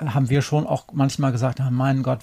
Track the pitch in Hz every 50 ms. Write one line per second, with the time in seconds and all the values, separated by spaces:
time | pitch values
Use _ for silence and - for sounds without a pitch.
0 | 156 151 104 143 135 113 131 143 131 - 151 151 151 147 147 135 - - - 139
1 | 135 139 - - 143 135 123 117 117 131 127 - 135 131 123 127 131 139 135 135
2 | 127 127 127 113